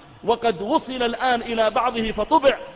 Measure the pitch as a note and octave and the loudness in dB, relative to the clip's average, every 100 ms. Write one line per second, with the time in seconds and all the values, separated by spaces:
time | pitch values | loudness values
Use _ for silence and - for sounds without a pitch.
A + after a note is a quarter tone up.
0 | - - G3 A#3 A#3 F3 G#3 D4 B3 B3+ | -20 -10 -2 0 0 -2 0 0 -2 -2
1 | A#3+ A#3 B3+ A#3+ A#3 A3+ G#3+ A#3 B3 A#3 | -2 0 0 0 -2 0 2 2 0 -2
2 | A3 G#3 G#3 D#4 C4+ G#3+ - | -4 -2 2 4 4 0 -8